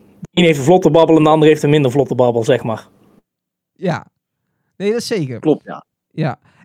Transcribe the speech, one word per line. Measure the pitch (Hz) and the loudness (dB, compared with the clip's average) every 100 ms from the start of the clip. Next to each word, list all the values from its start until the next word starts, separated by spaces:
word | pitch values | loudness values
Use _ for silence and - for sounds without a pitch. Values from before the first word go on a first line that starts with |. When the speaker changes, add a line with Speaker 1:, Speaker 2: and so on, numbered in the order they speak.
| _ _ | _ _
Speaker 1:
De | - - | -10 0
een | |
heeft | 170 147 | 0 2
een | 131 | 2
vlotte | 180 160 | 2 4
babbel | 160 160 160 | 2 4 4
en | |
de | 156 | 4
ander | 156 156 | 4 4
heeft | 151 | 2
een | 151 | 2
minder | 151 131 | 0 0
vlotte | 139 127 123 | -2 -4 0
babbel, | 123 117 | 0 0
zeg | 110 120 | -2 -2
maar. | 117 107 - _ _ _ _ _ _ _ _ | -2 -10 -14 _ _ _ _ _ _ _ _
Speaker 2:
Ja. | _ 180 117 - _ _ _ _ _ _ _ | _ -8 -8 -12 _ _ _ _ _ _ _
Nee, | 202 | -6
dat | 233 | -4
is | - | -6
zeker. | 214 131 110 | -6 -6 -6
Speaker 3:
Klopt, | 156 143 | -2 -2
ja. | - - _ _ _ | -4 -18 _ _ _
Speaker 2:
Ja. | - 135 - _ _ | -8 -8 -8 _ _